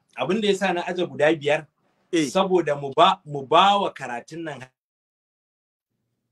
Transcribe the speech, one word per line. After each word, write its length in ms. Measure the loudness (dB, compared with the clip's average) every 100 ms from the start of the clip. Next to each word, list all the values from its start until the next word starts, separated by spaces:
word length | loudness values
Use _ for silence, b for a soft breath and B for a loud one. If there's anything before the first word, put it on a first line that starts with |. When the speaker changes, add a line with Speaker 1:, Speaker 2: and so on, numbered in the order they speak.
| _ -8
Speaker 1:
abin 240 | -4 -2
da 60 | 0
yasa 260 | 0 -2
na 80 | -2
aje 240 | -4 -6 -6
guda 240 | 0 2 2
biyar, 300 | 0 -2 -4 _ _ _ _
Speaker 2:
Eh. 140 | -2 0
Speaker 1:
saboda 500 | 0 2 2 2 -4
mu 100 | -2 4
ba, 240 | 4 2
mu 220 | -6 -10 2
ba 320 | 4 6 4
wa 160 | -2
karatun 480 | -6 -10 -12 -12 -12
nan 220 | -12 -12 -16 _ _ _ _ _ _ _ _ _ _ _ _ _ _ _ _